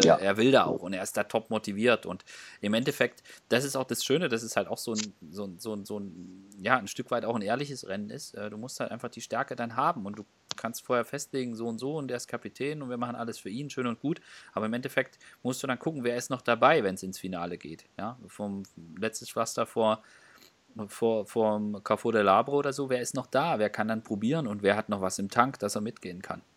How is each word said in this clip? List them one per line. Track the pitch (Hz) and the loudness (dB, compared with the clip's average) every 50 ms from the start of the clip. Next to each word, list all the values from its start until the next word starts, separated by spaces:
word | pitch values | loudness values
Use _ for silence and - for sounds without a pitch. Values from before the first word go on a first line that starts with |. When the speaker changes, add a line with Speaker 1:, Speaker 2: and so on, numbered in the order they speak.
| 95 | 8
Speaker 1:
Ja. | 92 80 | 8 8
Speaker 2:
er | - 95 98 101 | 8 6 4 4
will | 107 117 135 | 6 6 8
da | 131 113 87 | 8 8 6
auch | 76 - - | 4 0 -2
und | 85 92 | -4 -4
er | 98 90 | -4 -4
ist | 101 - - | -4 -2 -2
da | 104 104 | -2 0
top | - - 113 - - | 0 -2 -2 -2 -2
motiviert. | 113 107 - 104 98 101 113 123 113 - - | -4 -4 -2 -4 -2 2 4 4 4 4 2
Und | 87 92 - - - - - - - - - | -4 -10 -10 -12 -16 -18 -18 -18 -18 -10 -6
im | - 104 110 | -2 0 2
Endeffekt, | 117 131 147 135 - 127 120 - - - - - - _ - | 2 2 0 2 2 2 0 0 -4 -20 -20 -20 -20 _ 2
das | 110 123 143 | 2 4 4
ist | 135 135 | 2 -2
auch | 131 127 | -2 -2
das | - 120 - - | -2 -2 -2 2
Schöne, | - 131 170 180 139 | 2 2 2 2 2
dass | 117 113 117 | 0 -2 -2
es | 110 - | -2 -2
halt | 104 95 85 | -2 0 0
auch | 113 - | -4 -6
so | - 120 | -4 -4
ein, | 110 107 110 101 - _ 85 76 | -2 -2 -4 -6 -10 _ -18 -14
so | 85 101 101 | -10 -10 -10
ein, | 98 87 85 | -10 -10 -10
so | - 110 107 | -8 -8 -8
ein, | 104 98 | -8 -6
so | - 107 101 | -8 -8 -8
ein, | 101 95 82 90 87 90 92 95 - - - 101 | -8 -8 -10 -14 -14 -16 -16 -18 -20 -20 -12 -4
ja, | 92 113 131 123 | 0 2 2 2
ein | 101 | 0
Stück | - - - 123 - | -4 -8 -8 -4 -2
weit | 127 120 104 | -2 0 0
auch | 110 117 | 0 0
ein | 110 | 0
ehrliches | 98 101 117 139 147 143 135 - - 95 | 0 0 0 0 -2 -4 -8 -8 -8 -6
Rennen | 95 104 104 107 | -6 -6 -6 -8
ist. | 120 151 - - - | -10 -10 -12 -12 -10
Äh, | 101 104 107 | -10 -10 -8
du | 107 | -8
musst | 107 117 131 - - | -10 -10 -10 -8 -6
halt | 123 - | -6 -6
einfach | 107 120 - 113 | -6 -8 -8 -10
die | - 117 | -10 -12
Stärke | - - 110 120 135 - 127 | -8 -4 -2 -2 -2 -2 -4
dann | - 120 117 113 | -6 -6 -4 -2
haben | 127 143 165 170 127 95 | 0 2 2 0 -2 -6
und | 101 104 | -8 -8
du | 107 101 - _ _ _ - - | -10 -12 -16 _ _ _ -12 -8
kannst | - - 117 117 - - | -6 -6 -6 -6 -6 -2
vorher | - 127 120 113 | 0 2 2 2
festlegen, | - - 147 - - - 135 127 120 113 | 0 -6 -8 -8 -6 -4 -4 -4 -4 -4
so | 110 117 | -4 -4
und | 117 113 107 | -4 -4 -4
so | 123 139 156 | -4 -4 -4
und | 156 139 | -4 -4
der | 127 123 120 | -4 -6 -6
ist | - - | -6 -8
Kapitän | 139 123 - 104 - - 131 143 156 151 | -8 -8 -8 -10 -6 -4 -4 -4 -4 -4
und | 139 123 | -6 -6
wir | 123 117 | -4 -4
machen | 123 120 120 | -4 -4 -4
alles | 120 117 117 110 - | -6 -6 -8 -8 -8
für | - 98 | -10 -8
ihn, | 101 131 147 135 | -8 -8 -8 -6
schön | - 131 123 120 | -4 -2 -2 -2
und | 113 - | -2 -2
gut. | - 143 175 - - - - - - - - | -2 -4 -4 -4 -8 -14 -20 -20 -20 -8 -4
Aber | 104 107 | -4 -2
im | 110 117 | -2 -2
Endeffekt | 123 131 127 - 135 127 - - _ - - - - | -2 -4 -2 0 0 -2 -2 -6 _ -20 -20 -14 -6
musst | - 123 131 - | -4 -4 -4 -2
du | - | -2
dann | 135 123 - | -4 -4 -2
gucken, | - 160 160 139 120 | -4 -4 -4 -2 -2
wer | 120 120 | -2 -2
ist | 123 - - | -2 -2 -4
noch | 135 123 | -6 -2
dabei, | - 120 117 113 127 139 165 151 107 | 2 2 6 8 8 8 8 6 4
wenn's | 95 95 - | 2 0 -2
ins | 95 95 92 - | -6 -8 -8 -8
Finale | - 95 92 85 87 87 87 85 | -8 -6 -6 -6 -6 -6 -6 -8
geht. | - 73 80 - - _ _ - | -10 -12 -14 -14 -16 _ _ -8
Ja? | 98 113 127 - - 92 | -8 -8 -8 -12 -16 -16
Vom | - - 104 101 98 98 95 - _ 85 82 82 80 | -10 -8 -6 -6 -6 -6 -8 -12 _ -18 -18 -16 -6
letztes | 92 107 110 - - 123 - | -4 -4 -4 -4 -6 -10 -6
Pflaster | - 120 113 - - 123 113 | -4 -4 -4 -2 -2 -2 -2
vor, | - - 120 110 110 110 - - - - - - - - - - - _ _ _ _ - 107 104 | 0 2 4 4 4 4 2 -2 -10 -20 -20 -20 -20 -20 -20 -20 -20 _ _ _ _ -12 -10 -10
vor, | 101 - - 117 113 113 107 101 | -10 -2 2 2 4 4 2 0
vorm | - - 117 110 107 107 107 107 104 104 98 | 0 2 4 4 4 4 2 0 -2 -4 -4
Carrefour | - - 107 - - 117 | 0 0 0 2 2 2
del | 113 107 | 4 6
Labre | 104 98 95 110 120 135 143 | 8 8 8 8 6 4 2
oder | 143 143 139 | 2 2 0
so, | 131 143 139 131 | -2 -2 -2 0
wer | 127 123 | 0 0
ist | 120 - - | -2 -2 -4
noch | 131 120 | -6 -4
da? | - - 131 151 170 131 107 | 0 2 2 2 2 2 2
Wer | 107 104 | 2 0
kann | - - 104 110 | 0 -2 -2 -2
dann | 113 113 - | -2 -4 -4
probieren | - 110 98 110 123 160 160 147 | -4 -2 0 0 0 0 0 -2
und | 104 104 101 | -2 -2 2
wer | 101 98 101 | 2 4 4
hat | 107 - - | 4 2 -2
noch | 104 98 | -2 0
was | 95 92 - - | 0 -2 -2 -2
im | 101 98 | -4 2
Tank, | - 120 123 135 135 - | 2 2 2 2 0 -4
dass | 101 101 - | -4 -4 -2
er | 110 | -4
mitgehen | 104 113 - - - 90 87 92 | -4 -6 -6 -8 -10 -10 -10 -8
kann? | - - - - - _ _ | -10 -10 -10 -10 -14 _ _